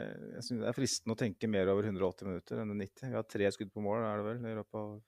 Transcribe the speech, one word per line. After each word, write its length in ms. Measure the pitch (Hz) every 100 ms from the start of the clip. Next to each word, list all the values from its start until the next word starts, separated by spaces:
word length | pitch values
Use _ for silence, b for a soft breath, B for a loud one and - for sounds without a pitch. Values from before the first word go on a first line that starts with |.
| 52 - 50 92
jeg 80 | -
synes 140 | 120
det 60 | 110
er 60 | 131
fristende 380 | 127 - 113 110
å 20 |
tenke 300 | 117 - 110
mer 200 | 101 95
over 180 | 98 104
hundre 180 | 95 95
og 60 |
åtti 140 | - 98
minutter 320 | 90 - 120
enn 120 | 107 104
nitti. 300 | 98 - 131
Vi 80 | 110
har 80 | -
tre 240 | 107 101
skudd 220 | - 104
på 80 | 107
mål, 220 | 104 110 110
er 160 | 104
det 40 | 104
vel, 140 | 120 113
i 120 | 110
løpet 200 | 104 107
av 140 | 107 104